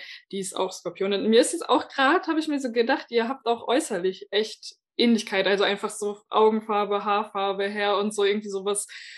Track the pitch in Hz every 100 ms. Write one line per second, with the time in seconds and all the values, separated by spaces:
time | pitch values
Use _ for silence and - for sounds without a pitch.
0 | - - - 196 190 - 185 - 175 170
1 | 196 196 196 226 311 339 - 294 - -
2 | 269 330 - 320 311 285 262 226 233 -
3 | - 233 233 262 233 233 - 247 320 190
4 | 185 185 - 202 220 - - - _ -
5 | 240 226 - 196 185 196 214 202 208 -
6 | 208 202 - - 220 220 214 208 202 202
7 | 202 202 214 196 196 196 202 208 202 202
8 | 208 208 196 208 208 196 190 202 - -
9 | -